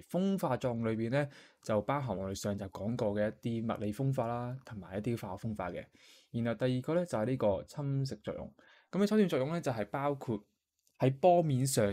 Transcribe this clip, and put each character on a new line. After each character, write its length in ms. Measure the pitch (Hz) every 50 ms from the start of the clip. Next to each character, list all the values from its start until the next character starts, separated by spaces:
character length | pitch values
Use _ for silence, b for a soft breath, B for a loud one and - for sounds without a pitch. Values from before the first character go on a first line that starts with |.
風 360 | - - - 175 190 196 196 185
化 200 | - 151 127 120
作 140 | - 127
用 140 | 120 117 117
裏 40 | 113
邊 200 | 113 110 113 117
呢， 160 | 123 143 147 139 B B B B B B B
就 180 | - 110 107 101
包 180 | - 135 147
含 140 | 139 120 98
我 140 | 90 95 95
哋 60 | 98
上 200 | 98 - 107 101
集 100 | 101 104
講 280 | 98 - - 95 107 117 -
過 160 | 120 104 101
嘅 160 | 104 107 110 107 -
一 200 | - 120 117 113
啲 120 | 110 113 107
物 60 | -
理 140 | 107 107 104
風 200 | - 135 135 135
化 140 | 135 117 113
啦， 320 | 117 120 120 123 127 131 -
同 120 | - 113 104
埋 200 | 92 85 92 101
一 40 |
啲 200 | 107 123 120 110
化 160 | - 101 92 104
學 100 | - 113
風 100 | 107 107
化 140 | 95 87
嘅。 140 | 87 - - - B B B B B B B B
然 140 | B 117 117 117
後 80 | 113
第 200 | 107 131 127 127
二 60 | 127
個 140 | 127 - 160
呢， 100 | 175 180
就 120 | 170 - 110
係 80 | 107
呢 120 | 120 135 135
個 260 | 123 104 98 - -
侵 420 | - - 151 143 139 139 139 135
蝕 160 | 131 113 104
作 140 | - - 80
用。 180 | - - - - B B B B B B B
噉 100 | B 180
嘅 60 | 202 208
侵 100 | 214 214
蝕 100 | 208 170
作 100 | 160 139
用 100 | 131 143 165
呢， 80 | 170
就 100 | 151 147
係 140 | 120 110 104
包 280 | - - 143 139 147 143
括 320 | 139 - - 113 101 - _ _ _ _ _ _ _ _ _ _ -
喺 200 | - 131 135 135
波 240 | - 185 175 175
面 240 | 170 156 135 123 131
上 200 | 135 - 127 110 101